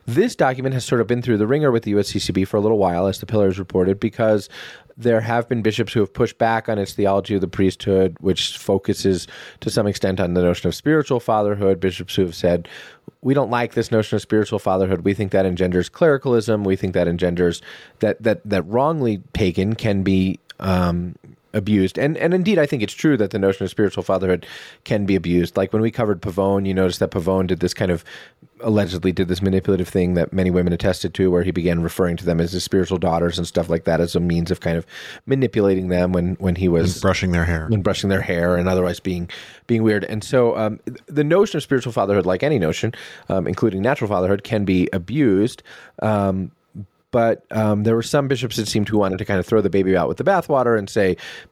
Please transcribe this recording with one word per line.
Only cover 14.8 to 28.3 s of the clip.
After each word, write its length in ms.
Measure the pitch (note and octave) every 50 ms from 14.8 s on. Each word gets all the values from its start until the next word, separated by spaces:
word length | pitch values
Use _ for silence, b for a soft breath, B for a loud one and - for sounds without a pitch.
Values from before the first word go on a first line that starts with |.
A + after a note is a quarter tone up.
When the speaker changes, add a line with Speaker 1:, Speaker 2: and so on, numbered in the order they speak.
| G2 F#2 G2 E2+
Speaker 1:
We 100 | F2 G2
think 200 | G2 F#2 G#2 F#2+
that 120 | - F#2+ F#2+
engenders 460 | F#2+ F2+ E2+ F#2 F2+ F2+ F2+ E2+ -
clericalism. 720 | - - F3 D#3+ C#3+ C3 - C#3 A#2+ A#2 G#2 A#2 A2 G#2 G2+
We 120 | G2 F#2+
think 180 | F#2+ - F#2+ F2+
that 140 | F#2 - F2
engenders," 520 | E2+ E2+ F#2 F2 F2 F2 F2 E2+ E2+ - B B B B B B B B
that, 240 | A2+ G#2 - -
that, 180 | - A2+ G#2 E2+ -
that 160 | G#2 G2+ F#2+
wrongly 600 | D#2+ F2 G#2+ B2 C#3 D#3 E3 D#3 C3 A#2 G#2 F#2 - _ -
taken 400 | - G#2+ F2+ E2 G2+ F#2 G#2 A2
can 280 | - - A2 G2+ G2
be, 360 | F#2+ G2 F#2+ F#2+ F#2 F#2 F#2 - _ - - -
um, 540 | - F#2+ F#2 F2+ F2+ F2 E2+ F2 F2 F2+ - _ - - - _ _ _
abused. 460 | - G#2+ G2 G2+ G#2+ G2+ F#2+ F#2 - -
And, 200 | C3 D3 E3 -
and 160 | - E3+ F3+
indeed, 240 | F#3 F3 G#3 G#3 E3
I 80 | D3
think 160 | C#3 D#3 B2+
it's 100 | G#2 G2
true 240 | - - - D#3 C#3+
that 140 | A2 G#2 F#2+
the 80 | - G2+
notion 260 | G2 G2 F#2+ - G2
of 60 | F#2
spiritual 320 | - - G#2+ F#2+ - G2
fatherhood 440 | F2+ - F#2+ F#2 F#2+ F#2 F2+ F2 - B B B B B B B B
can 220 | - A#2 G#2 G2+
be 80 | F#2+ G2
abused. 420 | F#2 E2 E2+ F2 F2 F2 E2 -
Like 160 | G2 G2 -
when 80 | - A2
we 100 | A2 A2+
covered 300 | - - A#2 G#2 G2+ E2+
Pavone, 460 | - G#2+ E2+ F#2+ G2 G2 G2 G2 G2
you 80 | F#2+ F#2+
notice 240 | F#2+ F#2+ F2+ E2+ -
that 120 | G#2 F2+
Pavone 360 | - G2+ D#2+ F#2+ F#2+ F#2+ F#2+
did 140 | F2 F#2 D#2+
this 120 | F2+ F2+
kind 180 | - - G2+ F2+
of, 140 | F2 D#2+ - B B B B B